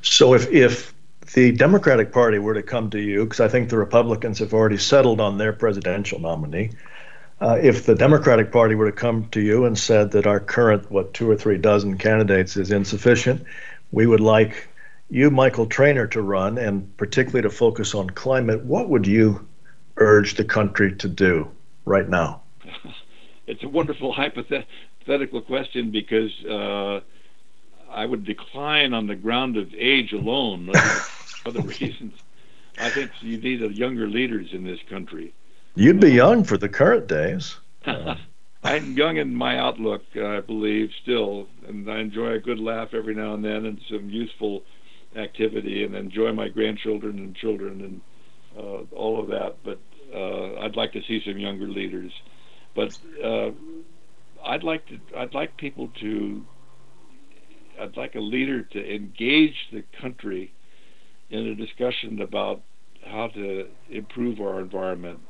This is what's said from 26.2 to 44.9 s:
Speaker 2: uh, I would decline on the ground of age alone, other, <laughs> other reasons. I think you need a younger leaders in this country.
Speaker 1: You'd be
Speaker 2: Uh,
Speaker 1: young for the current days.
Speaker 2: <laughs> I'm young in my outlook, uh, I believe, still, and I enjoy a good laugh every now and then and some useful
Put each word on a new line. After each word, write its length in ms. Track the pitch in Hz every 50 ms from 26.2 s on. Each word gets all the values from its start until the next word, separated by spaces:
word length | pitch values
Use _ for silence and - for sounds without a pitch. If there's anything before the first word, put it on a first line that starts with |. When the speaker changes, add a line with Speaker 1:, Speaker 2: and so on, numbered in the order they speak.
| 113 107 - - -
Speaker 2:
uh, 560 | - 107 104 101 101 101 101 98 101 101 98 - - - - - - - - - - - - - - - - - -
I 140 | 120 113 107
would 200 | 117 127 107 101
decline 680 | 95 107 - - - - 131 143 147 151 151 143 135 123
on 140 | 113 107
the 80 | 101 104
ground 420 | 95 95 110 117 123 131 127 120
of 160 | 107 98 87 -
age 380 | - 117 127 139 135 120 104 104
alone, 560 | 101 98 107 123 139 131 113 98 87 87 87
other, 320 | 98 - - - - 143 - - - -
<laughs> 280 | - - - - -
other 160 | - 117 117 -
reasons. 500 | - - - 139 - - - - 107 - - - - - - - - - - - - - -
I 120 | 117 120
think 200 | 131 139 139 - - - 123
you 160 | 113 113 110
need 240 | 113 127 127 120 113
a 100 | 107 101
younger 340 | 104 123 131 131 117 110
leaders 460 | 104 104 120 131 127 113 104 92 - -
in 120 | 92 92
this 160 | 92 90 82 - -
country. 420 | 98 95 92 - - 80 80 80 - - - - - - - - -
Speaker 1:
You'd 240 | - 101 139 185 190
be 100 | 202 156
Speaker 2:
Uh, 40 | 131 120 123
Speaker 1:
young 180 | 170 233 240 190
for 140 | - 107 92
the 100 | 98 104
current 380 | - - 135 185 240 226 - -
days. 480 | 80 76 78 90 160 185 147 - - - - -
Speaker 2:
<laughs> 160 | - - - 147 120 - - 160 - - - - - - - - - - -
I'm 300 | - 139 151 143 139 131
young 220 | 131 147 160 165
in 180 | 156 147 135 123
my 240 | 120 123 127 123 127
outlook, 440 | 127 131 123 113 113 107 104 107 - - -
uh, 120 | 110 107
I 140 | 104 104 101
believe, 500 | 98 104 113 110 107 107 107 107 110 107 - -
still, 480 | - 123 123 117 110 101 101 101 101 - - - -
and 240 | - 107 104 101 104
I 100 | 107 110
enjoy 320 | 110 107 101 110 117 117 113
a 60 | 110
good 220 | 101 117 120 110
laugh 320 | 110 113 113 113 113 110 -
every 220 | 113 107 110 107
now 180 | 107 107 107 107
and 100 | 104 104
then 220 | 107 107 107 110
and 160 | 110 107 101 - -
some 220 | 107 104 101 101
useful 540 | 101 113 117 113 - - 110 107 101 95 - - - - - -